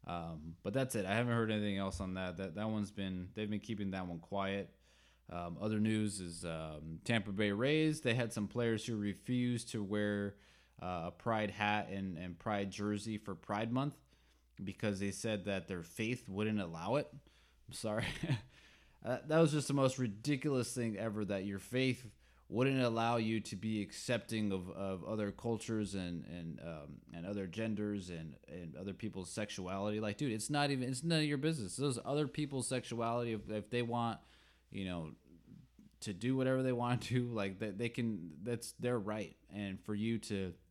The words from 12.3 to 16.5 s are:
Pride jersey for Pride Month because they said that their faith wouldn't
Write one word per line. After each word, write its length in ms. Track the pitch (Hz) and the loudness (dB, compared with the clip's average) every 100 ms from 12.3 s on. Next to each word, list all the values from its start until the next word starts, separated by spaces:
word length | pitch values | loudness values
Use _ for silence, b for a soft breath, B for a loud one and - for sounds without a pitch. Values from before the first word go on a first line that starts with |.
| 85 | -6
Pride 320 | - 101 98 | -2 0 -2
jersey 460 | 92 104 104 107 107 | -2 -2 0 -2 -6
for 180 | - | -6
Pride 380 | 92 - 104 117 | -10 -2 -2 2
Month 220 | 123 143 - _ b b b b - | 0 0 -4 _ b b b b -10
because 360 | 98 101 110 98 | -8 -2 0 0
they 140 | 101 | -2
said 320 | 92 117 107 | -2 -2 0
that 240 | 95 98 87 | 0 -2 -2
their 140 | 90 | -6
faith 460 | 82 - 117 123 - | -6 -4 -2 -2 -4
wouldn't 320 | 98 107 | -2 0